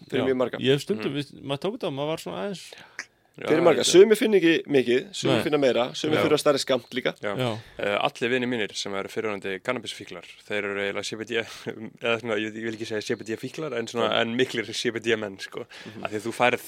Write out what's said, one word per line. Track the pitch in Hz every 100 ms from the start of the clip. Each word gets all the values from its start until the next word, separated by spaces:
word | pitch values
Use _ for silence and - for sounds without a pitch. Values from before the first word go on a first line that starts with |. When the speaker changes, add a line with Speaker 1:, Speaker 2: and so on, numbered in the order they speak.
| -
Speaker 1:
fyrir | 127
Speaker 2:
Já. | 120
Speaker 1:
mjög | 127
marga. | 120 -
Speaker 2:
Ég | 120
hef | 143
stundum, | - 214 208
Speaker 3:
Mhm. | 139
Speaker 2:
við, | 139 -
maður | 147 139
tók | 180 226
þetta | 180
og |
maður | 139 147
var | 160
svona | 185 175 202
aðeins | 180 - - - - - _ _ -
Speaker 3:
Já, | -
Speaker 1:
Fyrir | 156
marga. | 170 147
Speaker 3:
þetta |
er |
Speaker 1:
Sumir | - 175 214 214
finna | 233 202
ekki | 165 160 -
mikið, | 139 117 123 -
sumir | - - 123
Speaker 2:
Nei. |
Speaker 1:
finna | 156 147
meira, | 135 120 127
sumir | 156 - 104
Speaker 2:
Já. | 147
Speaker 1:
þurfa | 147
stærri | 151 139
skammt | - 127 -
líka. | 123 151 -
Speaker 3:
Já. | 104 104
Speaker 2:
Já. | 123 107 - -
Speaker 3:
Eh, | 101 101
allir | 139 - 120
vinir | 127 123
mínir | 123 98 -
sem | -
eru | 98 98
fyrrverandi | - 107 101 92 95
kannabisfíklar, | - 123 104 - 101 90 - - -
þeir | 104
eru | 101 101 101
eiginlega | 98
C | 98 110
B |
D, | 110 113
<laughs> | 113 - - - 110 -
eða | 120 113
svona, | 117 107
ég, | 107
ég | 110
vil | 113
ekki | 110 110
segja | 110
C | -
B | 113
D-fíklar, | 104 110 131 - 156 117
en | 117
svona, | 120 110
Speaker 1:
Já. | 110
Speaker 3:
en | 117 120
miklir | 131 120 107
C | 110 123
B | 113
D-menn, | 110 110 104 95
sko. | - -
Speaker 1:
Mhm. | 113 - 110 110
Speaker 3:
Af | 98
því | 104
að | 110
þú |
færð, | - 123 120